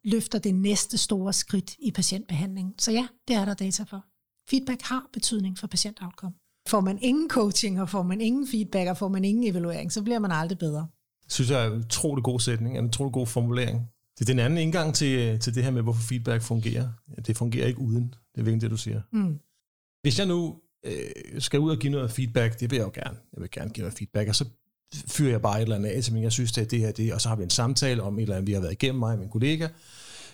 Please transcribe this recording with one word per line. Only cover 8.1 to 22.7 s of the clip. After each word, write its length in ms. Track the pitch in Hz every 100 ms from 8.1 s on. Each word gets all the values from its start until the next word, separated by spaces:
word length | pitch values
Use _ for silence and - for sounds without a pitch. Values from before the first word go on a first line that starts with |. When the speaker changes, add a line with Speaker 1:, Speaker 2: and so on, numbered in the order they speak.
| 202
Speaker 1:
ingen 260 | 226 269 262
feedback, 420 | 226 202 196 180
og 80 | 180
får 100 | 190
man 180 | 190 196
ingen 180 | 226
evaluering, 480 | 233 175 170 160 170
så 100 | 220
bliver 180 | 208 233
man 120 | 196
aldrig 260 | 156 170 185
bedre. 300 | 160 147 160 - _ _ -
Speaker 2:
Synes 240 | - 127
jeg 140 | 135 113
er 60 |
en 80 | 110
utrolig 440 | 117 - 160 139
god 160 | 120 123
sætning, 380 | 123 113 117 117
en 80 | 117
utrolig 280 | - 139
god 140 | 127 117
formulering. 540 | 123 120 123 117 117 117 - _ -
Det 20 |
er 40 | 120
den 140 | 127
anden 200 | 123 165
indgang 360 | 160 175 156 -
til, 440 | 143 127 117 110
til 160 | 117 120
det 80 |
her 80 | 131
med, 100 | 123
hvorfor 200 | 113 117
feedback 420 | 113 123 117 117
fungerer. 460 | 117 117 113 120 123 113 - - 113
Det 100 | 110
fungerer 300 | 120 123 123
ikke 120 | 127
uden. 240 | 120 117 123 - _ 123
Det 40 |
er 40 |
virkelig 180 | 113 113
det, 100 | 113
du 60 | 110
siger. 240 | 110 107 -
Speaker 1:
Mm. 280 | 214 180 147 - _ _ _ _ _
Speaker 2:
Hvis 180 | 143 190
jeg 80 | 190
nu, 280 | 175 165 - _ _ -
øh, 560 | 73 - - - -
skal 180 | - 143
ud 120 | 160
og 60 | 123
give 140 | 139
noget 200 | 143 120
feedback, 480 | 127 120 120 113 113
det 120 | 120